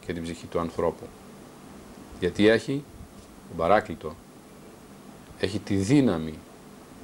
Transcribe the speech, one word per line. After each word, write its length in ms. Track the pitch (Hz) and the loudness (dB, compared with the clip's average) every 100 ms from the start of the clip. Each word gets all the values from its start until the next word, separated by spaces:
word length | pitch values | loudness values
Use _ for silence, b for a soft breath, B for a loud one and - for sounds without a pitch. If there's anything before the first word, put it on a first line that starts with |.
| - | -8
και 80 | |
την 100 | 85 | -8
ψυχή 220 | 82 82 - | -8 -10 -6
του 140 | 87 | -4
ανθρώπου. 460 | 82 - 85 - - - - - - - - - - - - - | -4 -2 -2 -2 -10 -18 -20 -20 -20 -20 -20 -20 -20 -20 -18 -4
Γιατί 280 | 90 87 104 | -2 6 6
έχει 360 | 113 - 139 143 - - - - - - | 6 2 -6 -6 -18 -20 -20 -20 -20 -12
τον 100 | 82 | -2
Παράκλητο, 580 | 85 107 107 80 78 - - - - - - - - - - - - - | 4 4 2 -8 -10 -12 -20 -20 -20 -20 -20 -20 -20 -20 -20 -20 -18 -6
έχει 200 | 98 101 | -4 -4
τη 160 | - 98 | -2 -2
δύναμη, 580 | 98 147 123 82 80 78 - - - - - - | 4 6 4 2 -4 -8 -16 -20 -20 -20 -20 -20